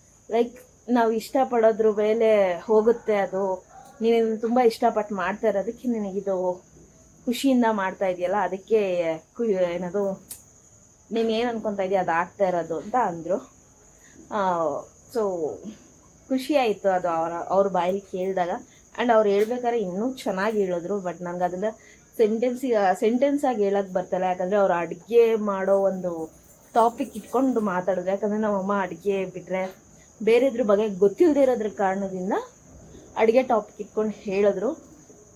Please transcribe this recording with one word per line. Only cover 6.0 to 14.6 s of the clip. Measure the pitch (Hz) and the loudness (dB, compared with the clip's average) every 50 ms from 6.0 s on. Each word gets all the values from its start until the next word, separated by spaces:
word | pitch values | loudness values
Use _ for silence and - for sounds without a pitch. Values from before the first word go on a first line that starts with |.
| 208 196 185 202 196 196 190 180 185 180 175 - - _ - - - - _ _ - _ _ - - | -4 -4 -6 -4 -4 -2 -2 0 -2 -2 -4 -4 -10 _ -20 -20 -20 -20 _ _ -20 _ _ -8 -6
ಖುಷಿಯಿಂದ | 254 240 - - 277 262 247 240 226 | -4 -4 0 2 2 4 4 4 2
ಮಾಡ್ತಾ | 220 202 190 185 185 - 202 | 2 0 -2 -4 -4 -2 -2
ಇದೆಯಲ್ಲ, | 185 180 175 180 180 190 | -2 -2 -2 -2 -2 0
ಅದಕ್ಕೆ | 208 185 175 185 196 - - 220 220 202 190 180 175 170 165 160 160 - _ _ | 0 0 -2 -4 -6 -2 0 0 2 2 0 0 0 -2 -2 -4 -4 -10 _ _
ಕು-, | - 240 | -4 -2
ಏನದು, | 226 190 185 180 175 175 175 185 175 175 208 202 196 190 - - - - - - _ _ _ _ _ _ _ _ _ _ _ _ _ | 0 2 0 0 0 -2 -4 -6 -4 -2 -2 -2 -2 -4 -8 -12 -18 -20 -20 -20 _ _ _ _ _ _ _ _ _ _ _ _ _
ನೀನು | 208 226 226 226 | -4 -2 -2 0
ಏನು | 220 220 240 247 | 0 -2 -2 -2
ಅನ್ಕೊತಾ | 233 220 214 220 202 196 | -4 -4 -6 -6 -4 -4
ಇದೀಯ | 190 185 196 | -2 0 0
ಅದು | 190 180 180 | 0 0 2
ಆಗ್ತಾ | 165 165 180 180 - - 202 185 | 0 0 -2 -2 -2 0 0 0
ಇರೋದು | 175 170 165 165 165 | 2 -2 -2 -4 -6
ಅಂತ | 156 - 208 202 | -6 -6 -2 0
ಅಂದರು. | 262 233 190 170 165 160 165 185 269 - - _ _ _ _ _ _ _ - _ _ - - - - - - | 0 0 0 -2 -6 -4 -4 -4 -4 -4 -12 _ _ _ _ _ _ _ -20 _ _ -20 -20 -20 -20 -16 -8
ಆ, | - 214 196 185 175 170 | -4 -2 0 0 0 0